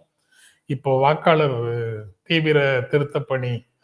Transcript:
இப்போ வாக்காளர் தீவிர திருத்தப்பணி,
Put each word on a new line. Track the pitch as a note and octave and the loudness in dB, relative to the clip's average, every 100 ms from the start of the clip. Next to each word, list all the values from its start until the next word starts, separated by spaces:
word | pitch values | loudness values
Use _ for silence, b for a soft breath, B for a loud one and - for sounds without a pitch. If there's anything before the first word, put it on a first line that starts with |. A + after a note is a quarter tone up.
| _ _ b b b b - | _ _ b b b b -10
இப்போ | C#3 C#3 C3 | -6 -2 2
வாக்காளர் | C#3 D#3 F3 D#3 D3 A#2+ A#2 A#2 A2+ A2 G#2 - | 2 2 4 4 2 -2 -4 -6 -6 -10 -14 -14
தீவிர | - E3 D#3 D3 C#3 C3 | -2 0 2 2 2 0
திருத்தப்பணி, | A#2+ D3 D3 D3+ - C3 B2 A#2+ - _ | 0 -2 -2 -4 -4 -4 -4 -8 -10 _